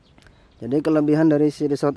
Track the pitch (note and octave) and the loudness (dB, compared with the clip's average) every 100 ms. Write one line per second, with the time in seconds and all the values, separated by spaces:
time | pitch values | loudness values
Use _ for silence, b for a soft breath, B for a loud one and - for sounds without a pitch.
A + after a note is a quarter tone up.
0 | _ _ b b b b A#2 C#3+ D#3 D#3 | _ _ b b b b -6 -2 0 0
1 | D3 D3+ D#3+ D3 D3+ - D3 C#3 D3 | 2 2 4 2 0 -2 -4 -2 -2